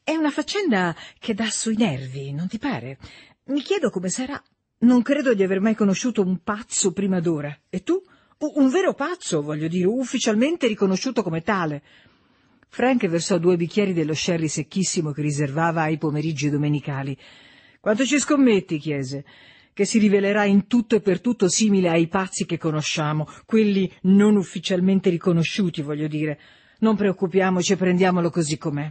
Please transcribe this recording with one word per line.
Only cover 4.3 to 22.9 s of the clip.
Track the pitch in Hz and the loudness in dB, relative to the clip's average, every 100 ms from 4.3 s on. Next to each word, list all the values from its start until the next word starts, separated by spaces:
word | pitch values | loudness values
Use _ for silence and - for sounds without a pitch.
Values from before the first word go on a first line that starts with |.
| 285 _ _ _ _ | -10 _ _ _ _
Non | 233 247 | 4 4
credo | 233 285 269 | 4 0 2
di | 214 | 2
aver | 190 190 | 2 2
mai | 214 | 0
conosciuto | 220 202 185 254 220 | 2 2 2 -2 0
un | 185 180 | 0 -2
pazzo | - 208 - - 196 | -4 -8 -6 -2 -2
prima | 175 196 185 | 0 -2 0
d'ora. | 170 156 143 143 _ | -2 -2 -6 -12 _
E | 185 | -8
tu? | - | -2
U-, | 370 - _ _ _ 294 | -4 -4 _ _ _ -4
un | 294 262 | 2 2
vero | 339 359 | 4 0
pazzo, | 202 285 349 - 156 | 0 -6 -6 -4 -4
voglio | 147 151 160 | -4 -4 -4
dire, | 180 180 | 0 0
ufficialmente | 247 247 254 240 214 277 349 240 | 0 -4 -2 0 2 0 0 -2
riconosciuto | 208 196 185 262 240 | 0 0 0 -2 -4
come | 185 165 | -4 -4
tale." | 165 196 160 143 _ - _ _ _ _ _ _ _ | -2 -2 -2 -6 _ -20 _ _ _ _ _ _ _
Frank | - 247 254 190 | -2 0 2 0
versò | 165 - 175 | -2 0 2
due | 170 175 | 2 2
bicchieri | 170 214 202 | 0 0 0
dello | 170 151 | 0 -2
sherry | 156 - 170 156 | -2 -2 -2 -2
secchissimo | - 147 190 180 - 151 | -4 -4 -2 -2 -2 -4
che | 147 | -4
riservava | 151 143 143 143 170 165 | -4 -2 -2 0 0 0
ai | 156 156 | -2 -2
pomeriggi | 160 147 156 147 147 | -2 -2 -4 -2 -2
domenicali. | 143 147 147 151 139 139 135 - - - - _ _ | 0 0 -2 -4 -6 -8 -10 -14 -20 -20 -20 _ _
"Quanto | 196 214 | -2 0
ci | 254 285 | 2 0
scommetti?", | - 294 254 202 - 156 | 2 4 4 4 0 -6
chiese. | 156 143 131 139 - - - - _ | -4 -6 -6 -8 -12 -20 -20 -20 _
"Che | - | -4
si | 196 226 | 0 4
rivelerà | 208 202 196 208 | 4 4 2 2
in | 208 202 196 | 4 2 4
tutto | 240 220 | 0 2
e | 220 | 0
per | - 180 | 2 0
tutto | 247 240 180 | -2 0 0
simile | - 220 196 175 | 2 2 2 4
ai | 165 165 | 2 2
pazzi | 196 185 - | -2 -4 -6
che | 175 165 | -6 -4
conosciamo, | 165 151 147 | -2 -2 -4